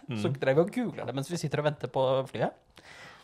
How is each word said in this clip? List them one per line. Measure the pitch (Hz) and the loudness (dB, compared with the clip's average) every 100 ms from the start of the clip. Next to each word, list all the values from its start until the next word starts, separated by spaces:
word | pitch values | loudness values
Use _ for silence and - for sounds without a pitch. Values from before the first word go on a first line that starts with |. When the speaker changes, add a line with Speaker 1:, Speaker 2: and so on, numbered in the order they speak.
| - | -8
Speaker 1:
Mm. | 110 | -2
Speaker 2:
Så | 104 | -2
drev | 147 131 139 | 0 4 4
vi | |
og | 185 247 | 4 2
googlet | 220 110 113 | -2 -4 -6
det | 135 | -4
mens | 139 | -4
vi | 175 | -4
sitter | 147 160 | -2 0
og | 147 | 0
venter | 147 127 | 0 -4
på | 139 131 135 131 | 0 2 2 0
flyet. | 110 160 - _ - - - - - | -2 -2 -4 _ -20 -20 -20 -20 -20